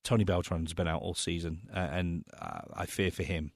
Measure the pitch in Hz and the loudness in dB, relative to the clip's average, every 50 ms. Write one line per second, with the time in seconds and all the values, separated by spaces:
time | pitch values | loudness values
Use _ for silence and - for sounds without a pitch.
0 | _ - 123 110 101 92 90 90 90 - 92 82 82 80 85 87 90 82 80 82 | _ 4 6 6 6 6 4 2 2 2 0 -2 -2 -2 0 0 2 2 2 0
1 | - 90 85 - - - 85 85 82 82 80 82 107 - - 95 92 73 73 90 | 0 -2 -2 -2 -2 0 0 0 0 -2 -4 -6 -8 -6 -4 -2 -2 0 0 0
2 | 90 87 85 85 - - - - - 50 50 50 - - - - 90 - - - | 0 0 0 -2 -4 -8 -12 -10 -10 -8 -8 -10 -10 -10 -6 -6 -6 -4 0 2
3 | 98 92 - - 87 78 87 82 78 76 _ | 2 2 2 0 -2 -2 0 -2 -2 -4 _